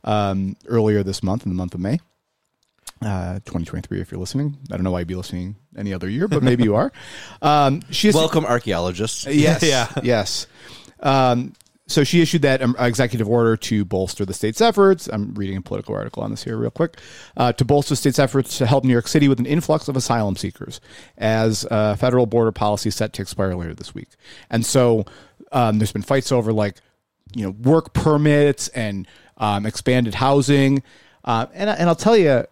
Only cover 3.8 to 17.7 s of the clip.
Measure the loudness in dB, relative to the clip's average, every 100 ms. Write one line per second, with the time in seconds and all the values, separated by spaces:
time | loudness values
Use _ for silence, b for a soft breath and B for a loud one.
3.8 | -8 -10 -8 -10 -8 -6 -6 -8 -10 -4
4.8 | -2 -2 -4 -8 -8 -10 -10 -14 _ -10
5.8 | -8 -6 -6 -4 -2 2 2 2 2 2
6.8 | -2 -6 -20 -18 -20 -4 2 4 2 0
7.8 | -4 0 4 4 2 0 0 -2 0 -2
8.8 | -2 -4 -6 -6 0 2 4 4 2 2
9.8 | 0 -4 0 0 0 -6 -10 B B B
10.8 | B _ 0 2 4 2 -2 -14 _ _
11.8 | -2 0 4 4 4 2 2 2 0 0
12.8 | 0 0 0 0 0 2 2 0 0 -2
13.8 | 0 -2 -4 -6 -8 -4 -4 2 2 4
14.8 | 4 4 -2 -6 -6 -6 -6 -6 -6 -8
15.8 | -6 -8 -8 -8 -8 -8 -8 -4 -6 -2
16.8 | -4 -4 B B B 0 0 2 2